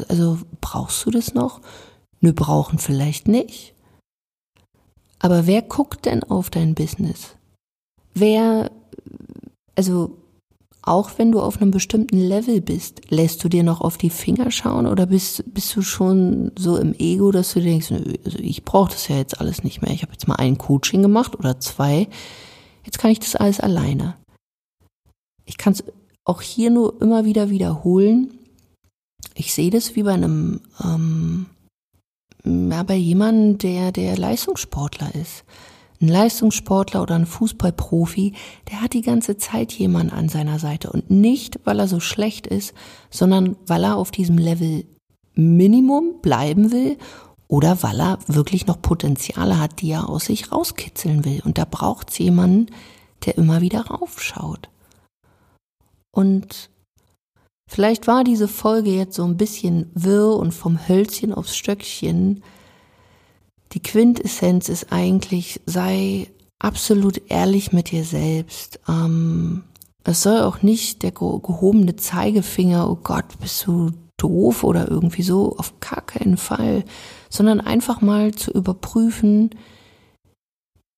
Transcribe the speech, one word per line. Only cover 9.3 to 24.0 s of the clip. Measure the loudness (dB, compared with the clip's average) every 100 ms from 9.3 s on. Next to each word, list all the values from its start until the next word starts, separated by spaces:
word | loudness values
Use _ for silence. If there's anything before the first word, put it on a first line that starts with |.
| -20 -20 _ _ -2
also | 0 0 -2 -6 _ _ _ _ _ _
auch | 0 0 0 0
wenn | 2
du | 4
auf | 0 2
einem | 2
bestimmten | 2 0 0 2 2
Level | 2 0 0 -2
bist, | -2 -6 -8 -16 -2
lässt | 0 2 0
du | 0
dir | 2
noch | 2 2
auf | -2 -2
die | -4
Finger | -2 -2 -2 -2
schauen | -4 -4 -2 0
oder | 2 2
bist, | 2 0 -8 -10
bist | -8 -6 -4
du |
schon | -4 0 2 4 2 0 -2 -2
so | 0 2
im | 0
Ego, | 0 0 2 4
dass | 4 2
du | 0
denkst, | 2 0 0
„Nö, | -4 -4 -8
also | -8 -8
ich | -8 -8 0
brauch | 2 2
das | 0 -4
ja | -4
jetzt | -4 -6
alles | -6 -6
nicht | -6 -6
mehr. | -6
Ich | -4
habe | -8
jetzt | -6 -2
mal | 0
ein | 0 0
Coaching | 0 0 2 2
gemacht | 4 4 2 -4
oder | -4 -4
zwei. | -6 -4 0 0 0 -6 -20 -20 -20 -20 -20 _ -14
Jetzt | -2
kann | 2
ich | 2
das | 0 0
alles | 0 0
alleine.“ | 0 0 0 -2